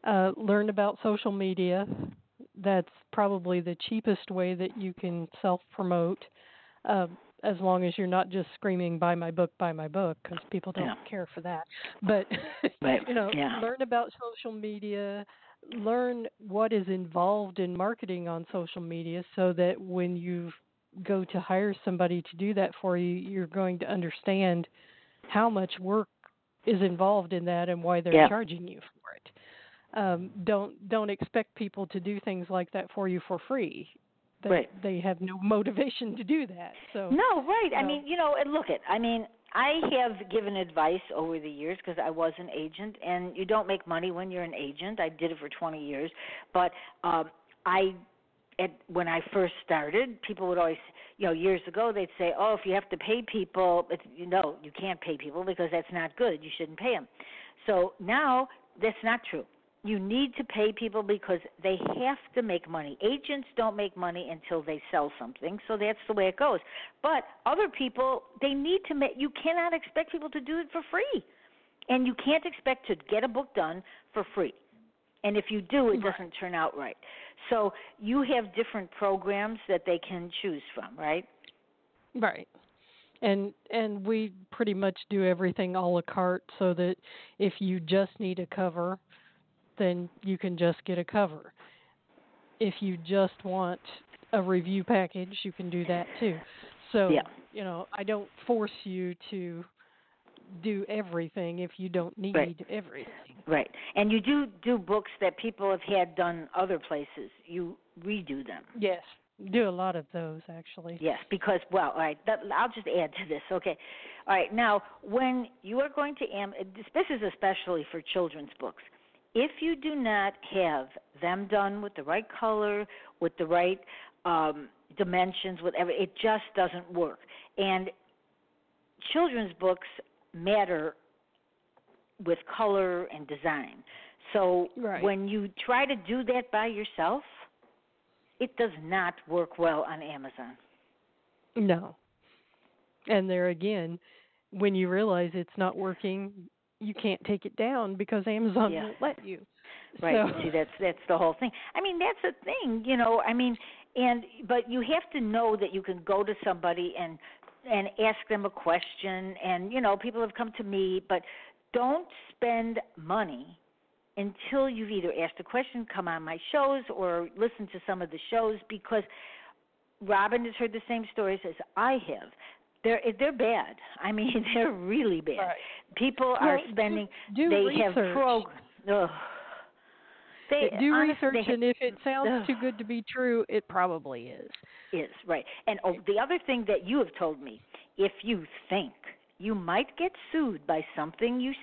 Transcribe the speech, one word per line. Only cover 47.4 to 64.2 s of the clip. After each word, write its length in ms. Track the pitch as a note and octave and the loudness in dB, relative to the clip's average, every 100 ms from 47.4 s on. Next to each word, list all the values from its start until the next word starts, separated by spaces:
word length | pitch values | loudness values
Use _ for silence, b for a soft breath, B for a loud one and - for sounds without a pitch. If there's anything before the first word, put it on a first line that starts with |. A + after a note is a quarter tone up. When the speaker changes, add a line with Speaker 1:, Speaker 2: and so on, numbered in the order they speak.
| _ _ - | _ _ 2
Speaker 2:
I, 260 | F#3 F#3+ F#3 - _ _ _ _ - | 4 4 0 -18 _ _ _ _ -4
at, 140 | F3+ - - | -4 -4 -4
when 200 | F3 E3+ | -2 0
I 140 | E3 - | -2 0
first 220 | G3+ F3 - | 2 2 0
started, 560 | - D#3+ D3 F#3 B3+ A3 | 0 0 2 0 0 -4
people 240 | - G3 F#3 | -10 -4 0
would 100 | F3+ | 2
always, 200 | E3+ D#3+ - B B B | 2 0 -8 B B B
you 100 | F#3+ | 0
know, 60 | |
years 280 | D#3+ F#3 F#3 F3 | 2 4 2 0
ago, 240 | F3 A#3 | 0 0
they'd 180 | G#3 F3+ - | 0 -4 0
say, 160 | F3 - | 0 2
"Oh, 200 | G#3 G#3+ | 2 2
if 100 | G3 | 2
you 80 | |
have 160 | G3 F#3+ | 0 0
to 80 | F3 | -8
pay 240 | - A3+ | -2 -2
people," 640 | A3+ A3 F#3 F#3 F3+ F3 F3 | 0 -4 -2 2 4 4 2
it's, 120 | E3 - C#3+ | -6 -8 -12
you 100 | F3 | 0
know, 320 | F3+ D#3+ D3+ | 2 2 -4
you 80 | D3+ | -14
can't 280 | - F#3+ F3+ | -8 -6 -6
pay 160 | F3 D3 | -6 -6
people 260 | D3+ D3+ | -6 -6
because 260 | F#3 F#3 E3+ | -4 -2 0
that's 200 | E3 E3 | -2 -2
not 240 | F3+ D#3+ - | -6 -6 0
good. 280 | A#3+ D#3 | 0 0
You 60 | D#3 - | -6 -8
shouldn't 220 | D#3+ D#3 | -8 -4
pay 160 | A#3+ G#3+ | -2 -2
'em. 120 | B2 B B B B B - | -4 B B B B B 2
So 260 | F#3+ F3+ - | 4 4 0
now 500 | F#3 B3 D4+ B3+ C4 B _ - | 0 2 4 4 2 B _ -2
that's 200 | G#3+ G#3+ | -2 0
not 200 | A3+ A#3 | 0 0
true. 220 | - D#3 - _ _ _ G#3 | -2 -8 -8 _ _ _ -4
You 140 | G#3+ | -2
need 340 | F#3+ A#3+ C#4 - | 0 0 0 -2
to 80 | B3 | -6
pay 260 | A3 G#3+ | 2 2
people 320 | G#3 A3+ G#3 | 2 -4 -2
because 380 | G3+ G3+ - F3+ - - | 0 0 0 -2 -2 -4
they 140 | F#3+ F#3 - - | -2 0 -2 0
have 200 | B3 C#4 - - | 0 -2 -4 -2
to 60 | |
make 280 | A3+ F3 D#3+ | 0 -2 -2
money. 280 | E3 D3 C#3 | -8 -6 -2
Agents 480 | G#3 C4+ C#4 C#4+ B3+ - | 0 0 -4 -6 -6 0
don't 180 | A3 G3+ | 0 0
make 220 | G3+ F#3 | -4 -4
money 320 | F3+ F3 | -6 -4